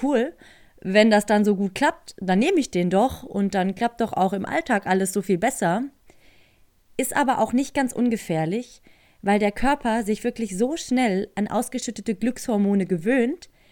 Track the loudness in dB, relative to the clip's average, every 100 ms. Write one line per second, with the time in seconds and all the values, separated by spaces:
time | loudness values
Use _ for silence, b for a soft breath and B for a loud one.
0 | 0 0 0 -6 b b b b 0 4
1 | 6 6 4 2 4 2 -2 0 0 0
2 | -14 -10 0 2 4 2 0 0 2 2
3 | 2 -2 -8 -2 -2 0 -2 -2 -4 -2
4 | -4 0 0 -2 -4 -4 -2 -2 0 0
5 | 0 -4 -2 0 0 0 -2 -2 -4 _
6 | _ b b b b b b b _ -6
7 | -4 0 0 2 2 0 -2 -2 -4 0
8 | 0 -2 -2 -2 0 -4 -8 -18 b b
9 | b b 0 2 2 2 0 2 0 -2
10 | 0 -2 -4 -4 -6 -2 -2 -2 -2 0
11 | 2 0 -4 -4 -4 -2 -4 -6 -8 -8
12 | -6 -2 -2 -4 -2 0 2 2 0 -2
13 | 2 2 2 -2 -12 b b